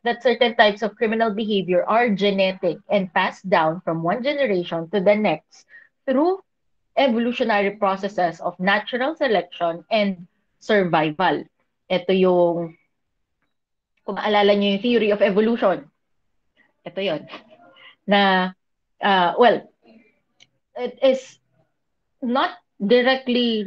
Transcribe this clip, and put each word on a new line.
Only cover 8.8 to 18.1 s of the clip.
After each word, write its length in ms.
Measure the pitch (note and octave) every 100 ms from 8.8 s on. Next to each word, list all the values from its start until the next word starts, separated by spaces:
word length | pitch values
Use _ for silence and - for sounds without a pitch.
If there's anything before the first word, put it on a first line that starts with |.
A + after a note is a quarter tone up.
| G#3 B3 C4
selection 720 | D#4 C#4 G3 F3 - E3+ E3+ -
and 320 | A3 G3+ F#3 F3+ _ _ _
survival. 880 | - G#3+ F3+ D#3+ D#3 D3+ F3+ D3 - _ _ _ -
Ito 240 | F#3 F3+
yung, 640 | F#3+ F#3 F3+ F3 E3+ E3+ E3 _ _ _ _ _ _ _ _ _ _ _ _
kung 160 | - G3
maalala 400 | G#3 G#3 G3+ G3+
nyo 160 | G3+
yung 80 | G3
theory 320 | B3 A#3+ G#3
of 80 | G#3
evolution, 640 | G#3+ F#3+ A3 A#3 G#3+ D#3+ - _ _ _ _ _ _ _ _ _
ito 160 | - E3+
yun. 240 | G3 D3+ - - - - - - - _
Na, 480 | -